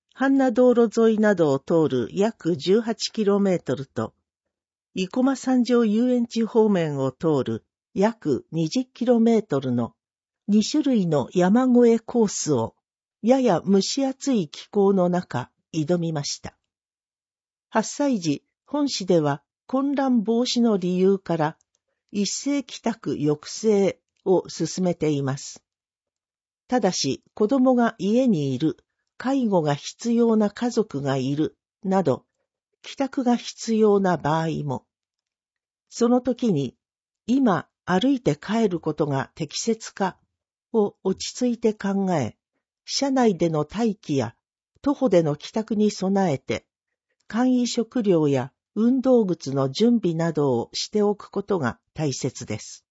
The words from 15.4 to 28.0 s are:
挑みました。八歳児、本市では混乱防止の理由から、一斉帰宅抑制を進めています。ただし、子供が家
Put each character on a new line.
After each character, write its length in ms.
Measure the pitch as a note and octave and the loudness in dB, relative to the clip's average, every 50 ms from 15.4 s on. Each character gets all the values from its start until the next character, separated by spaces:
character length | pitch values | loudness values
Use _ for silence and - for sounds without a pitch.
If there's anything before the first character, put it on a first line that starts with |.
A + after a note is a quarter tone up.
| - - _ _ _ _ - | -8 -10 _ _ _ _ -6
挑 240 | D#3+ D3+ D3 F3+ F3 | -6 -2 -2 -2 -2
み 140 | E3+ E3 D#3+ | -2 -4 -4
ま 100 | D#3+ C#3+ | -6 -6
し 160 | - - - | -8 -10 -12
た。 180 | - D#3+ - _ _ _ _ _ _ _ _ _ _ _ _ _ _ _ _ _ _ _ _ _ _ _ | -14 -18 -20 _ _ _ _ _ _ _ _ _ _ _ _ _ _ _ _ _ _ _ _ _ _ _
八 140 | - A3+ G#3+ | -4 -4 -4
歳 380 | - - - C#4+ C#4+ B3+ G3+ | -4 -4 -4 -2 0 0 -2
児、 240 | E3 D#3+ C#3 - - _ _ _ _ | -2 -2 -4 -4 -6 _ _ _ _
本 220 | _ - D4 D4 C4 | _ -4 -4 -2 -2
市 180 | - - G3 | -4 -6 -2
で 120 | F3+ F#3 E3 | 2 2 2
は 240 | D3+ D3 C#3 C#3+ - _ _ _ _ | 2 2 -2 -4 -8 _ _ _ _
混 300 | - - C4 C4+ C#4+ C#4+ | -6 -4 -2 -2 -2 -2
乱 260 | C4 C4+ C4+ B3 A#3 F#3+ | -2 0 2 0 0 0
防 220 | G#3+ A#3 A#3 B3 | 0 0 0 0
止 160 | A#3+ - A#3+ | 0 0 0
の 160 | A#3 A#3 G#3+ | 2 2 2
理 200 | F#3+ F3 F3+ F3+ | 0 0 -2 0
由 220 | F3+ F#3 F#3+ G3 F#3+ | 2 2 2 2 2
か 180 | - - E3+ | 0 -4 -2
ら、 220 | E3 D3+ D3+ D#3+ - _ _ _ _ _ _ _ _ _ _ - | -2 -2 -2 -4 -8 _ _ _ _ _ _ _ _ _ _ -6
一 140 | G3+ G3+ | -4 -4
斉 360 | F#3+ - - - C#4 C#4+ C#4+ - | -4 -4 -6 -4 -4 -2 -4 -4
帰 180 | - - - | -6 -14 -8
宅 360 | - - A3 - - D#3 C3 | -6 -6 -6 -6 -6 -6 -4
抑 200 | - D3 D3+ D3 D3 - | -2 0 -2 -2 -2 -6
制 520 | - - - - A3 G#3 G3+ G3 F3 - - _ _ _ _ _ | -12 -14 -4 0 0 2 2 2 0 -2 -4 _ _ _ _ _
を 240 | F#3+ F#3 E3+ - - | 0 2 2 0 -2
進 360 | - - E3 D#3+ - - F#3 | -6 -8 -6 -6 -4 -2 -2
め 100 | F3+ E3+ | -2 -2
て 160 | - D#3+ D#3 | 0 -2 -2
い 140 | D3+ C#3 C#3 | -2 -2 -2
ま 140 | C3+ C3+ C#3+ | -4 -6 -6
す。 260 | - - - - _ _ _ _ _ _ _ _ _ _ _ _ _ _ _ _ _ _ _ _ _ _ | -10 -16 -18 -20 _ _ _ _ _ _ _ _ _ _ _ _ _ _ _ _ _ _ _ _ _ _
た 100 | B3 B3 | -2 0
だ 140 | G#3 F#3 F3 | 0 0 -2
し、 320 | - - C3+ B2+ - - _ _ | -2 -4 -4 -4 -6 -8 _ _
子 140 | - G#3+ G#3 | -2 0 0
供 260 | C4+ C4+ B3+ C4 B3+ | 2 2 4 4 4
が 220 | A#3+ A#3 A3+ - | 4 2 0 -2
家 300 | - | -4